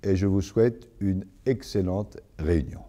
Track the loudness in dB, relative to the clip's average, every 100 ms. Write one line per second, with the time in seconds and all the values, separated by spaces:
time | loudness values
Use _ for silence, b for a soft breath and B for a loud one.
0 | 2 2 4 2 0 2 2 2 -16 -6
1 | -2 -2 -4 -8 -4 -4 -2 -2 0 -2
2 | -6 -12 -20 -6 0 0 0 -8